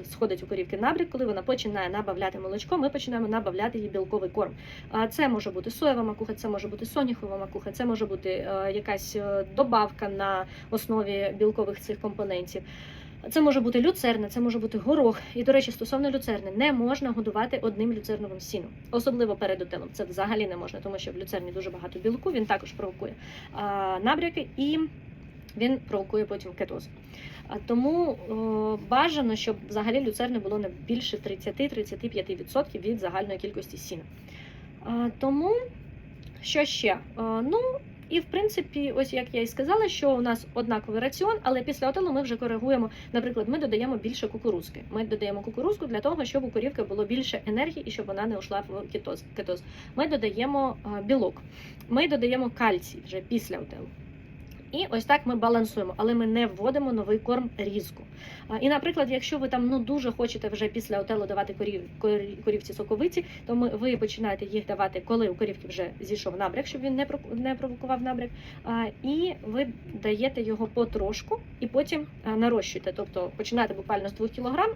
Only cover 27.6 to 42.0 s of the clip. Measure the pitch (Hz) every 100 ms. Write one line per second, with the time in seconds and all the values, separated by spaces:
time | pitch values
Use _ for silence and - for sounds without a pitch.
27.6 | - 240 262 330 339 233 262 220 220 214
28.6 | 214 214 202 247 330 302 247 220 - 214
29.6 | - 208 214 247 262 214 240 240 196 208
30.6 | 196 - - 240 - 214 208 196 - 202
31.6 | 285 220 208 - 233 202 180 185 - 269
32.6 | 285 202 185 226 190 185 202 190 196 208
33.6 | - - - 170 151 - - - - -
34.6 | - - - 233 240 - 269 277 339 466
35.6 | 494 - - - - - - - - -
36.6 | 294 - 214 - - - 226 220 247 427
37.6 | 508 523 - - - 330 - 359 415 392
38.6 | - 294 285 247 262 262 247 247 233 233
39.6 | 277 427 427 - 285 262 240 226 - 233
40.6 | 226 220 214 220 254 - 392 440 - 262
41.6 | 247 277 262 277